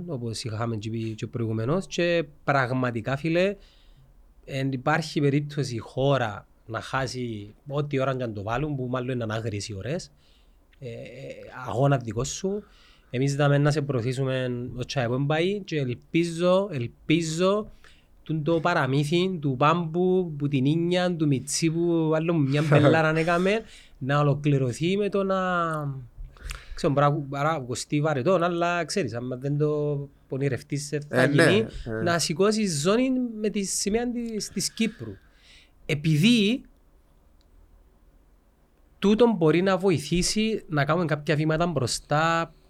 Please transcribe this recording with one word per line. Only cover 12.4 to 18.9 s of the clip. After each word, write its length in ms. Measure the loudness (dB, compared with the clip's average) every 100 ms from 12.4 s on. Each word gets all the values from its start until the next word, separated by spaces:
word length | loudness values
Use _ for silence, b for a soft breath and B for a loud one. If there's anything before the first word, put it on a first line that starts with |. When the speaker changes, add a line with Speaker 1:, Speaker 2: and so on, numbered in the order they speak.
| -4 -4 -8 b b b b
Speaker 1:
Εμείς 240 | -2 0
είδαμε 240 | 2 4 4
να 140 | 4
σε 100 | 2
προωθήσουμε 840 | 0 -2 -2 -2 -2 -2 -4 -4 -8 -8
ο 100 | -6
τσάι 220 | -2 -2
που 180 | 0 0
πάει 360 | 0 0 -2
και 160 | -4 -4
ελπίζω, 920 | -4 -6 -2 0 0 0 2 2 0
ελπίζω, 1000 | -4 -6 -8 0 0 0 0 0 0 -4 b b b b -18
τούν 200 | -6 -4
το 160 | 0 0
παραμύθι 760 | 2 0 2